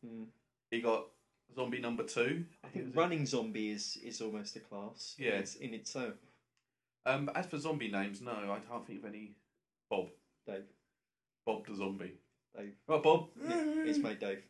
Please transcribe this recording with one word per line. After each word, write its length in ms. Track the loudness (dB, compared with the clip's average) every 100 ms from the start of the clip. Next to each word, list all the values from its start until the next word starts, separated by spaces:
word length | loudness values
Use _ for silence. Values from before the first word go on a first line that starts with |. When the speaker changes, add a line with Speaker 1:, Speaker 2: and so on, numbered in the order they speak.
| -12
Speaker 1:
Hmm. 180 | -10 -12 -14 _ _ _
Speaker 2:
You 100 | 0
got 240 | 4 4 2 _ _ _ _ -4
Zombie 240 | -2 0
Number 240 | -2 0
Two. 400 | 0 2 2 2 -2 -10 -8
Speaker 1:
I 20 |
think 180 | -6 -2
Speaker 2:
Who's 60 |
it? 40 | 4
Speaker 1:
Running 280 | 4 4 2
Zombie 440 | 2 0 0 -2
is, 280 | -2 -4 -6
is 160 | -8 -6
almost 380 | -4 -4 -6 -10
a 20 |
class 560 | -10 -10 -10 -10 -12 -4
in 80 | 0
Speaker 2:
Yeah. 60 | 2
Speaker 1:
its, 200 | 0 -6
in 180 | -8
its 220 | -8 -8 -6
own. 180 | -6 -8 -16 _ _ _ _ _ _ _ 2
Speaker 2:
Um, 220 | 2 2
but 100 | -2
as 80 | -2
for 120 | -2
zombie 320 | 0 0 0
names, 300 | 0 0 -2
no, 100 | -6
I 280 | -4 -2 -2 -4
can't 160 | -8 -8
think 140 | -10
of 100 | -10
any. 220 | -10 -14 -16 _ _ _ _ _
Bob. 180 | 0 0 -6 _ _ -8
Speaker 1:
Dave. 180 | -8 -8 _ _ _ _ _ _ _ -2
Speaker 2:
Bob 200 | -2 -2
the 100 | -4
Zombie. 400 | -2 -4 -8 -12 _ _ _ -12
Speaker 1:
Dave. 160 | -12 -12 2
Speaker 2:
Right, 140 | 6
Bob. 280 | 10 8 6 -6 0
Speaker 1:
Yeah, 160 | 2 2 2 2
it's 120 | 2
mate 200 | 2 0
Dave. 240 | -2 -2 -6